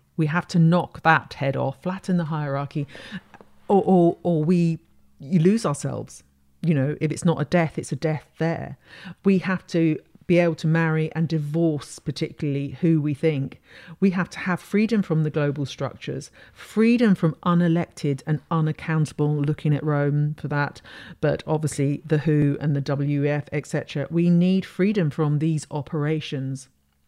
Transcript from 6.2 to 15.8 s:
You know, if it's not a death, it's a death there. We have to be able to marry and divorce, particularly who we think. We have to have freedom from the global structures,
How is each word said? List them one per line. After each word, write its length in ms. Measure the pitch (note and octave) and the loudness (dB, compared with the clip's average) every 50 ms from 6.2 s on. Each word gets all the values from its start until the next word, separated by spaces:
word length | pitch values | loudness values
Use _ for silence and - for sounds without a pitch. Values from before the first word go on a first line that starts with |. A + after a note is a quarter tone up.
| _ _ _ _ _ _ _ _ | _ _ _ _ _ _ _ _
You 120 | - E3 E3 | 0 0 2
know, 220 | C#3+ C3 C#3+ D3+ - | 2 2 0 -2 -2
if 100 | - D3+ | -2 -4
it's 140 | D3+ - - | -2 0 0
not 160 | F3 E3 - | 0 2 2
a 40 | D3 | 0
death, 320 | - - F3 E3 D3+ - - | 0 2 2 2 0 -2 -6
it's 140 | - - | -8 -8
a 60 | - C3 | -8 -4
death 280 | - D3+ D#3 B2 - _ _ - | -4 -2 -4 -4 -6 _ _ -4
there. 400 | D#3+ E3 E3 D#3 - - C3 - _ - - - - F#3 F3 _ - | -2 -2 -2 -4 -6 -10 -14 -16 _ -20 -20 -20 -18 -18 -12 _ 2
We 140 | G3 G3 F#3 | 2 2 2
have 280 | - F#3+ F#3+ F3+ - - | 2 -2 -4 -4 -4 -4
to 300 | - F3 E3 D#3+ D#3 - - _ _ - - - F3+ | -2 0 2 2 0 -2 -6 _ _ -12 -2 2 4
be 60 | E3+ | 4
able 160 | F3 E3+ D#3+ | 4 2 0
to 120 | - - D#3 D#3+ E3 E3 | 0 0 0 2 2 2
marry 240 | D#3+ D#3 D#3+ D#3 D#3 - | 2 0 0 -2 -2 -2
and 120 | D#3+ E3 - | -2 -2 0
divorce, 720 | E3 D#3 D3 D3 D3 E3 E3+ E3 D3+ C#3+ - - - - | 0 -2 -4 -2 -2 0 2 2 0 -2 -6 -10 -18 -14
particularly 680 | - - C#3 - D#3+ D3+ - - - D3 C#3 C#3 C#3 C#3 C3+ - | -10 -8 -6 -6 -6 -8 -6 -6 -4 -4 -2 -2 -4 -6 -6 -2
who 120 | - E3 E3 D#3 C#3+ D3+ | 0 2 2 2 2 0
we 60 | D3 | -2
think. 480 | - - D#3+ D#3 C3+ C3+ - - - _ _ - - - - E3 - | 0 0 0 0 0 -4 -6 -8 -16 _ _ -20 -20 -20 -18 -6 0
We 100 | - G3+ F3 F#3+ | 0 0 2 0
have 120 | F3+ - | -4 -4
to 80 | - - - G3 | -6 -10 -6 -4
have 120 | F3+ E3 - - - | -4 -4 -4 -2 0
freedom 280 | G3+ A3 G#3+ A#3 G#3+ F#3+ | 0 0 2 2 0 0
from 160 | - E3 D#3 D#3 | 0 0 0 0
the 120 | D3+ D3+ D#3+ | 0 0 0
global 280 | D3 C#3+ C#3 D3+ C#3+ C3 - | 0 0 -2 -2 -4 -6 -6
structures, 560 | - | -8